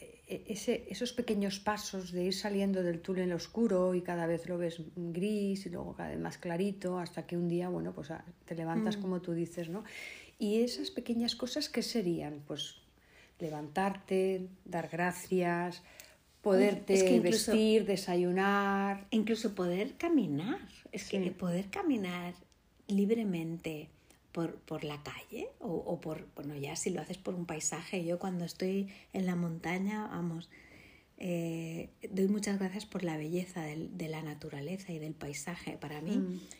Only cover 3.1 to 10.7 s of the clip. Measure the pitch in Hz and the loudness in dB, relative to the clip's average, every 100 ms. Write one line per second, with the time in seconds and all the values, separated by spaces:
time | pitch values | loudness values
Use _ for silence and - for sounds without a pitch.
3.1 | 185 180 170 - 226 233 185 185 180 175 | 0 0 -2 -2 0 4 4 4 2 0
4.1 | 175 165 165 170 175 175 165 156 185 170 | -2 0 0 -2 -2 -2 -4 -8 -6 -4
5.1 | 170 202 214 202 196 185 175 - - 165 | -2 0 0 0 0 -4 -6 -6 -6 -6
6.1 | 160 170 - 175 170 202 196 180 180 170 | -4 -4 -6 -2 0 0 0 -2 -2 -4
7.1 | - 165 175 175 175 180 170 170 175 147 | -8 -4 0 2 2 0 -2 -4 -6 -8
8.1 | 160 - - - 165 165 165 220 208 190 | -10 -10 -18 -10 -6 -2 0 0 0 -2
9.1 | 180 180 170 170 - 165 196 233 - - | -2 -2 -2 -2 -4 -6 -8 -8 -12 -14
10.1 | - - - 208 220 240 | -14 -18 -4 2 4 2